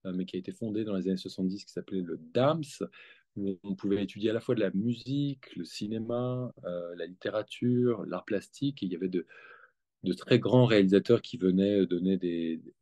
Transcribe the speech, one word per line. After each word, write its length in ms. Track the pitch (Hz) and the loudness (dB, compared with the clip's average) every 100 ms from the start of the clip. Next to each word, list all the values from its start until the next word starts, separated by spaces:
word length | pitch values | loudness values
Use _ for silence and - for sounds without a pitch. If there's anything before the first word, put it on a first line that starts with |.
euh, 80 | 95 | -6
mais 100 | 92 | -6
qui 120 | 92 92 | -4 -6
a 20 | |
été 140 | 92 | -8
fondé 320 | 95 117 107 | -8 -6 -4
dans 120 | 107 95 | -2 -2
les 100 | 90 | 0
années 100 | 92 | -2
soixante-dix, 480 | - - 92 98 | -4 -4 -4 -4
qui 80 | - | -8
s'appelait 280 | - 90 95 | -12 -6 -6
le 180 | 87 80 - | -4 -8 -4
dams, 280 | - 135 170 147 - - - - - _ - | 2 2 0 -4 -8 -10 -10 -20 -20 _ -6
où 220 | 98 92 | -4 -4
on 120 | 101 | -6
pouvait 280 | 95 101 98 | -4 0 0
étudier 280 | 95 104 110 | -2 -2 -2
à 20 | |
la 80 | 113 | -2
fois 140 | - | 0
de 60 | 120 | 0
la 100 | 98 | 0
musique, 800 | 95 117 117 127 143 143 131 - - | 0 -2 -4 -4 -2 -2 -6 -12 -12
le 80 | |
cinéma, 880 | 82 - 104 110 110 120 127 127 123 - | -12 -8 -6 -6 -4 -2 -2 -4 -6 -8
euh, 300 | 90 87 87 87 | -8 -8 -8 -10
la 100 | 82 | -10
littérature, 960 | 92 110 104 107 - 120 123 123 113 | -8 -4 -4 -6 -2 0 2 2 0
l'art 200 | 80 90 | -4 -8
plastique. 580 | - 101 - - 139 143 | -4 -4 -6 -4 -4 -4
Et 40 | 95 | -6
il 60 | |
y 40 | 87 | -4
avait 120 | 92 | -2
de, 180 | 90 - - - - - _ _ _ | -2 -6 -18 -20 -20 -20 _ _ _
de 100 | 92 | -4
très 260 | 90 - 120 | -4 2 2
grands 280 | 98 123 123 | 6 6 8
réalisateurs 560 | 107 95 98 95 117 | 8 8 6 6 2
qui 160 | - - | 2 0
venaient 480 | 92 92 98 101 90 | 2 4 4 4 2
donner 320 | 87 92 95 | 2 0 0
des 420 | 90 85 82 82 - _ | 0 -2 -4 -4 -10 _